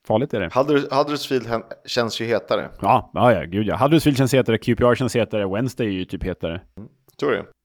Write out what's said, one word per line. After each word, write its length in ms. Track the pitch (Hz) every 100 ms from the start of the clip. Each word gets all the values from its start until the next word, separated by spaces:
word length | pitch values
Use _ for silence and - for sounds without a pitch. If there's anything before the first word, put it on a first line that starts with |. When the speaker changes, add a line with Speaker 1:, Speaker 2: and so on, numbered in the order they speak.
| -
Speaker 1:
farligt 260 | 110 147
är 60 | 107
det. 80 | 92
Speaker 2:
Hudders-, 480 | 127 147 143 - 135
Huddersfield 500 | 147 143 - 131 113
hän-, 160 | 113 - - -
känns 360 | 123 117 -
ju 40 | 113
hetare. 440 | 104 - 107 67 -
Speaker 1:
Ja, 300 | 101 123 -
ja, 200 | 82 123
ja, 100 | 95
gud 240 | 80 98 104
ja. 100 | 87
Huddersfield 400 | 139 160 151 135
känns 160 | 131
hetare, 240 | 131 117 113
Q 180 | - 113
P 80 | 123
R 100 | 117
känns 200 | 123 120
hetare, 320 | 107 110 98
Wednesday 400 | 101 127 - 110
är 40 |
ju 140 | 92 92
typ 180 | 92
hetare. 380 | 92 87 82 82 - -
Speaker 2:
Mm, 120 | 110 _ _ -
tror 120 | 139
det. 120 | 98 - _